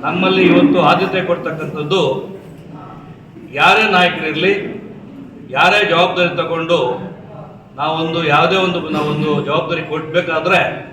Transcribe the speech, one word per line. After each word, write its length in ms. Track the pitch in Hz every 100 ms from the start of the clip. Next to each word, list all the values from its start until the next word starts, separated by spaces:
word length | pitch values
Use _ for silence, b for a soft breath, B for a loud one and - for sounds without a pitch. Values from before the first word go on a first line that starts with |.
ನಮ್ಮಲ್ಲಿ 380 | - 180 190 190 180
ಇವತ್ತು 280 | - 143 175 165
ಆದ್ಯತೆ 300 | 175 190 190 175
ಕೊಡ್ತಕ್ಕಂಥದ್ದು 720 | 170 165 156 147 151 147 190 143 131 - - - - - - - - - - - - - 135
ಯಾರೇ 260 | 165 208 214 185
ನಾಯಕರಿರಲಿ, 580 | 175 165 156 151 180 202 - - - - - - - - - 131
ಯಾರೇ 240 | 175 208 190
ಜವಾಬ್ದಾರಿ 420 | 170 180 180 175 170
ತಗೊಂಡು 360 | 160 165 165 170 - - - - - - - - - 131
ನಾವೊಂದು 400 | 151 160 165 170 156
ಯಾವುದೇ 240 | 147 170 190 185
ಒಂದು, 140 | 175 156 151
ನಾವೊಂದು 360 | 151 147 151 147 135
ಜವಾಬ್ದಾರಿ 360 | 156 170 165 147
ಕೊಡ್ಬೇಕಾದ್ರೆ 680 | 151 - 165 165 160 165 185 - - -